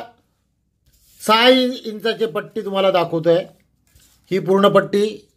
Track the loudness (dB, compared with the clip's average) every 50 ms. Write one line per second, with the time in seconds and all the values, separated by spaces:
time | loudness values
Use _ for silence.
0 | -2 -8 _ _ _ _ _ _ _ _ _ _ _ _ _ _ _ _ _ _
1 | _ _ _ _ -2 0 2 4 6 6 4 4 2 -2 -4 -8 -12 -12 -12 -6
2 | -6 -6 -4 -4 -6 -4 -4 -8 -10 -8 -10 -10 -8 -4 -2 0 0 2 2 0
3 | -2 -2 -4 -2 2 2 2 2 0 -6 -14 _ _ _ _ _ _ _ _ _
4 | _ _ _ _ _ _ -6 -4 -2 0 2 2 4 4 4 2 0 0 -2 -2
5 | -2 -2 -6 -12 -20 _ _